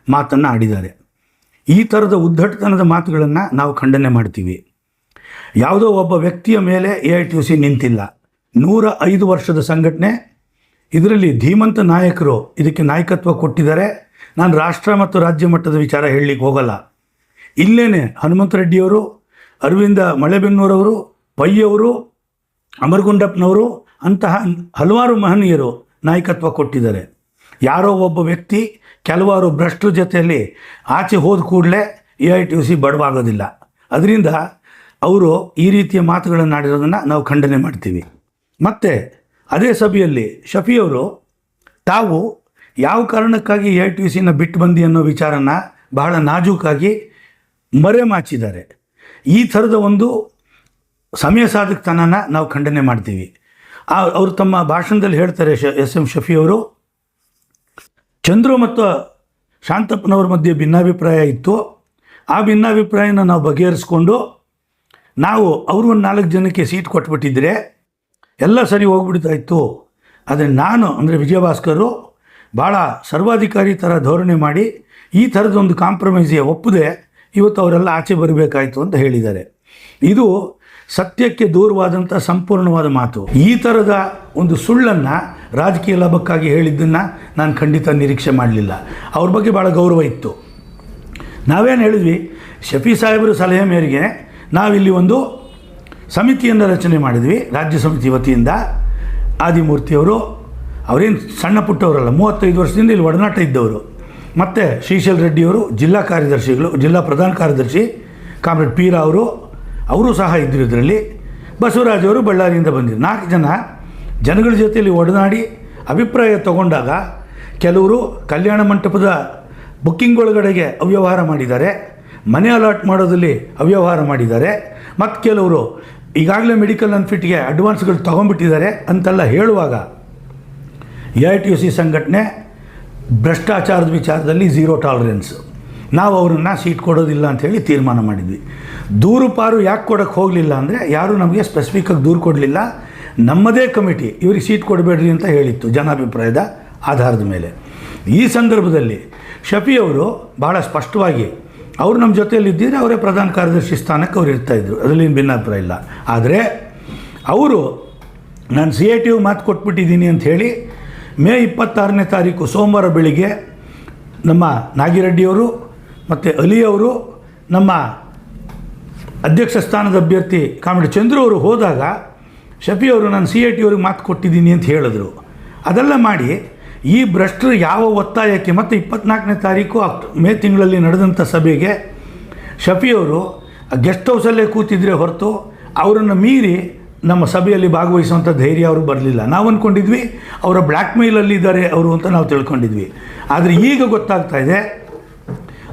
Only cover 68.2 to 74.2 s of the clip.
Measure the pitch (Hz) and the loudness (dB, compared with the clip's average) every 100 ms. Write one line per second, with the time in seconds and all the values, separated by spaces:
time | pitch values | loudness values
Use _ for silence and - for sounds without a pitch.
68.2 | _ - 170 240 226 202 202 185 185 180 | _ -2 2 2 2 2 2 2 0 -2
69.2 | 160 151 117 170 123 - _ _ _ _ | -2 -4 -2 -2 -2 -6 _ _ _ _
70.2 | - 147 147 135 175 233 196 139 156 160 | -6 -2 0 2 2 2 0 0 0 0
71.2 | 143 185 175 151 165 156 233 226 - _ | 0 2 0 0 -2 0 -2 -4 -14 _
72.2 | _ _ _ 113 175 196 151 117 - 151 | _ _ _ -2 0 0 -2 -6 -6 -2
73.2 | 208 226 208 202 196 190 175 170 131 170 | 0 0 0 0 0 0 -2 0 0 0